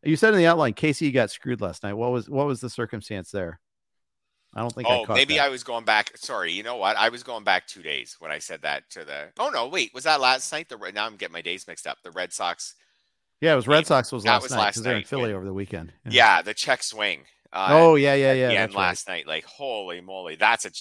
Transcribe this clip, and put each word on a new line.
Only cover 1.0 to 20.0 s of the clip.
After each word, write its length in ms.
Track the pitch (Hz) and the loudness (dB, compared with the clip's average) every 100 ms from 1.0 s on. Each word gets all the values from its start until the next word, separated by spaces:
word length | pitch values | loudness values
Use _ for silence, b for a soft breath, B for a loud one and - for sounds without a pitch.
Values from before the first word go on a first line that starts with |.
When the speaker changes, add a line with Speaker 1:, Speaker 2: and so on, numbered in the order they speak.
| 151 | 0
Speaker 1:
got 200 | 127 107 | 2 0
screwed 300 | - 131 117 | -2 -8 -4
last 220 | 98 - | -6 -6
night. 120 | 101 | -8
What 180 | 104 120 | -4 -2
was, 180 | 123 - | -2 -4
what 160 | 135 143 | -2 -2
was 140 | 123 | -2
the 100 | 123 | -6
circumstance 600 | - 117 110 - 101 90 | -8 -8 -8 -10 -10 -8
there? 280 | 101 87 82 _ _ _ _ _ _ _ _ _ | -6 -8 -10 _ _ _ _ _ _ _ _ _
I 60 | 107 | -8
don't 140 | 120 | -8
think 120 | 123 120 | -4 0
I 100 | 123 | 0
Speaker 2:
Oh, 100 | 110 | 2
Speaker 1:
caught 100 | 113 | 2
Speaker 2:
maybe 200 | 139 151 | 2 2
Speaker 1:
that. 100 | 139 | 0
Speaker 2:
I 20 | |
was 160 | 127 | -2
going 220 | - 117 113 | -8 -6 2
back. 260 | 107 104 - | 2 0 -8
Sorry, 360 | - 113 85 | -8 -6 -4
you 100 | 92 | -6
know 140 | 110 123 | -8 -2
what? 200 | 95 107 | 0 2
I 100 | 113 | 0
was 140 | 120 | 0
going 200 | 117 113 | -10 -6
back 220 | 101 92 - | 0 0 -2
two 140 | 101 | -16
days 340 | 78 69 60 - | -8 -8 -8 -16
when 120 | 80 | -10
I 80 | 76 | -10
said 220 | - 80 | -10 -8
that 260 | 76 71 - | -6 -6 -8
to 120 | - | -18
the, 240 | 73 71 76 - | -14 -12 -12 -6
"Oh, 100 | 262 | -4
no, 200 | 185 123 | -4 -4
wait, 260 | 175 113 | -4 -6
was 100 | 127 | -4
that 160 | 156 151 | 0 2
last 320 | 127 131 - | 4 2 -2
night?" 160 | 156 165 | -8 -10
The 80 | 113 | -12
Re-, 160 | 92 | -10
now 140 | 104 110 | -6 -6
I'm 100 | 104 | -6
getting 160 | 90 | -10
my 80 | 82 | -8
days 260 | 87 92 - | -8 -8 -12
mixed 200 | 85 80 | -14 -12
up. 100 | 69 | -12
The 60 | 90 | -12
Red 240 | 85 90 | -10 -8
Sox 400 | - 87 87 - - _ _ _ _ _ - | -6 -6 -6 -12 -18 _ _ _ _ _ -2
Speaker 1:
Yeah, 140 | 160 | 2
it 20 | 143 | 2
was 100 | 113 | 4
Red 120 | 151 | 2
Speaker 2:
game. 60 | 156 | 4
Speaker 1:
Sox 260 | 139 - | 2 2
was 120 | 123 | -2
Speaker 2:
That 80 | 104 | 2
Speaker 1:
last 80 | 120 | 2
Speaker 2:
was 100 | 127 | 2
Speaker 1:
night 60 | 123 | 0
Speaker 2:
last 160 | 101 | 0
Speaker 1:
'cause 80 | 113 | -2
they're 100 | 117 | -4
in 60 | 113 | -4
Speaker 2:
night, 100 | - | -4
Speaker 1:
Philly 220 | 139 117 | -6 -4
Speaker 2:
yeah. 60 | 98 | -6
Speaker 1:
over 100 | 95 | -8
the 80 | |
weekend. 400 | 95 98 92 80 - | -8 -8 -10 -12 -16
Yeah. 60 | 113 | 2
Speaker 2:
Yeah, 300 | 120 113 87 | 6 8 6
the 100 | 92 | 2
check 300 | 107 151 127 | -6 -2 -2
swing, 420 | - 110 104 76 67 _ _ | -4 -4 -4 -4 -12 _ _
uh, 180 | 92 95 | -2 4
Speaker 1:
Oh, 240 | 151 165 | 8 8
yeah, 180 | 151 143 | 8 4
yeah, 140 | 139 135 | 4 4
Speaker 2:
at 80 | 131 | 4
Speaker 1:
yeah, 120 | 127 | 2
Speaker 2:
the 60 | 104 | 2
end 20 | |
Speaker 1:
that's 160 | 95 | 0
right. 60 | 98 | 0
Speaker 2:
last 280 | 92 87 - | 0 -2 -8
night. 180 | 87 71 | -10 -6
Like, 180 | 78 | -8
holy 580 | - - 139 110 92 87 | -8 -12 -8 -8 -8 -12